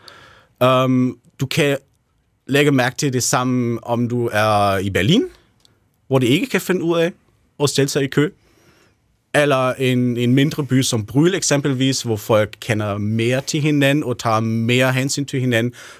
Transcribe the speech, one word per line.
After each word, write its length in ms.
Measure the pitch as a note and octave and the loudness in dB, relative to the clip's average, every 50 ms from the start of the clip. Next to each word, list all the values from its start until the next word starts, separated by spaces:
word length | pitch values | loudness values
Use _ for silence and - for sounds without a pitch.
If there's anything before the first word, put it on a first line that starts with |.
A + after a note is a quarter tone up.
| - - - - - - - - _ _ _ - B2 | -20 -20 -20 -20 -20 -20 -20 -20 _ _ _ 0 0
Øhm, 540 | B2+ C3 B2+ C3 C3 B2+ B2+ B2+ B2+ - - _ _ _ - | 2 2 2 2 2 2 2 0 0 -2 -8 _ _ _ -8
du 60 | C3+ | -6
kan 320 | C3 - D#3+ D#3 C#3+ C#3 C3+ - _ _ _ _ _ _ _ _ _ _ _ _ - | -4 -2 0 0 0 0 -2 -6 _ _ _ _ _ _ _ _ _ _ _ _ -2
lægge 240 | B2+ C#3+ D3 D3 | 0 2 4 4
mærke 240 | C#3+ C3 B2 B2+ B2+ - | 4 2 2 0 -2 -2
til 160 | D3+ C#3+ B2 | -2 -2 0
det 100 | B2+ A2+ | 0 -2
samme, 600 | - - B2+ B2+ B2+ B2+ B2+ A#2+ A#2 A#2+ A2+ - | 0 0 0 0 0 0 0 0 -2 -4 -4 -4
om 260 | - A#2+ A#2 A#2+ A2+ | -4 -2 -2 -2 -2
du 200 | A#2+ B2 A#2 A2+ - | -2 -2 -2 -2 0
er 440 | G#2 G#2+ A2 G#2+ G#2 G2+ G2+ G2 G2 | 0 2 2 2 2 2 2 0 0
i 120 | F#2+ G2+ | -2 -2
Berlin, 340 | F#2+ G2 F2+ A2+ F3 A#3 F#4 F#4 - - _ _ _ _ _ _ _ _ _ _ _ _ _ - | -2 0 2 2 4 2 2 0 -6 -16 _ _ _ _ _ _ _ _ _ _ _ _ _ 0
hvor 120 | C3 C3+ | 0 2
de 60 | B2+ | 2
ikke 220 | A2 C3+ F3+ C4+ B3+ | 2 2 2 0 -2
kan 140 | - F#3+ | -4 -4
finde 220 | - - F3+ F#3 - | -2 -2 -4 -2 -2
ud 160 | E3 E3+ E3+ | -2 0 0
af 120 | E3 F3 F3 _ _ _ _ _ _ _ _ - D3 | 0 -2 -2 _ _ _ _ _ _ _ _ -2 -2
at 60 | C#3 | -2
stille 200 | - - C3+ C3+ | 0 0 -2 0
sig 140 | - D3+ C#3 | 0 -2 -4
i 40 | C3+ | -2
kø, 220 | - C#3+ D3 - - _ _ _ _ _ _ _ _ _ _ _ _ _ _ _ _ _ _ _ - | 0 0 0 -2 -2 _ _ _ _ _ _ _ _ _ _ _ _ _ _ _ _ _ _ _ 0
eller 400 | C#3+ D3+ C#3+ C3+ C3 C3 B2+ B2 | 0 2 2 2 2 0 -2 -2
en, 440 | - C3+ B2+ B2+ B2 B2 B2 A#2+ A#2 | 0 0 0 2 2 0 0 0 0
en 160 | B2 A#2+ B2+ | 0 2 4
mindre 320 | C3+ C#3 D#3 D#3 - D3 | 4 2 0 0 -4 -4
by 160 | B2 C3 C3 | 0 0 0
som 240 | C3 - - A2+ G#2 | 0 0 -2 -4 -4
Bryl 300 | - - C#3 D#3 F3 G3 | -2 0 2 2 2 2
eksempelvis, 640 | E3+ - - D3+ C#3+ C#3+ D3+ C3+ B2+ C3 C3+ C3+ - | 0 -2 0 0 0 0 -2 -2 0 0 -2 -2 -2
hvor 140 | - A#2 A2 | -4 -4 -4
folk 420 | G#2+ - - A#2 G#2+ G#2+ G2+ - - | -4 -2 0 2 2 2 0 -4 -8
kender 380 | - - A2+ G#2+ G#2+ G#2 G2 G#2 | -6 -4 -2 -2 -2 -4 -4 -4
mere 440 | G#2 G#2 A2 A2+ A2+ A#2+ B2+ C3 | -4 -2 -2 0 0 0 0 -2
til 200 | C3+ - - D#3 | -4 -4 -4 -2
hinanden 420 | C#3+ D#3 D3 C#3+ C#3 C#3 C#3 D3+ D3 | 0 0 2 2 2 2 2 0 0
og 140 | A#2+ A#2+ - | -4 -4 -4
tager 220 | - A#2+ A2 A2 | -2 0 0 0
mere 520 | A2+ A2+ A2+ A2+ A2+ A#2 B2 B2+ B2+ C3 C3 | 0 0 -2 -2 0 0 2 2 2 2 2
hensyn 320 | C3 C3 C#3+ - - C#3+ | 0 -2 -2 -4 -6 -6
til 140 | - - C3+ | -6 -4 -4
hinanden, 340 | B2+ B2+ A#2+ A2+ A#2 B2 - - - - - - | -2 0 0 0 0 -2 -6 -10 -20 -20 -20 -8